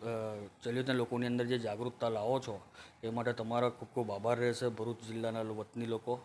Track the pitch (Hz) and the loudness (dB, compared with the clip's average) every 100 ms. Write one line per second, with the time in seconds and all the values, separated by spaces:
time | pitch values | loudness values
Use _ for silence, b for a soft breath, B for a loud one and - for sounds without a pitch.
0 | 113 113 110 107 101 - 120 120 131 127 | -4 -2 -2 -4 -10 -8 -2 0 2 2
1 | 117 120 123 123 120 123 113 104 120 123 | 2 2 2 2 2 2 0 -2 -4 0
2 | 117 110 107 131 123 101 - B B B | 0 2 2 2 0 -8 -10 B B B
3 | 113 117 117 113 113 120 123 - 113 - | -4 0 0 0 2 4 4 0 -6 -2
4 | 110 101 110 120 123 117 123 110 113 113 | -2 0 2 4 4 2 0 0 -4 -4
5 | 113 113 113 113 110 107 107 117 117 113 | -6 -2 -2 0 -2 -4 -6 -4 -2 -2
6 | 120 120 | -2 -4